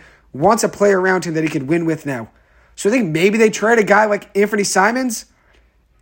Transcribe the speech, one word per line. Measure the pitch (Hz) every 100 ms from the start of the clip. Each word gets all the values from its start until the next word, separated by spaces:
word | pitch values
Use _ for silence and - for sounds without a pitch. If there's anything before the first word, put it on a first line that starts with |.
| - _ _
wants | 131 180 220
a | 202
player | - 202 190
around | 185 185
him | 170
that | 160
he | 160
could | 151 131
win | 170 165
with | 151
now. | 143 127 113 _ _ _ _ -
So | 202
I |
think | 262 185
maybe | 156 196 220
they | 220
trade | 220 214 233
a |
guy | 185 202
like | 220 202 - 196
Anthony | 208 214
Simons | 196 196 202 247 254 220 - _ _ _ _ _ _ _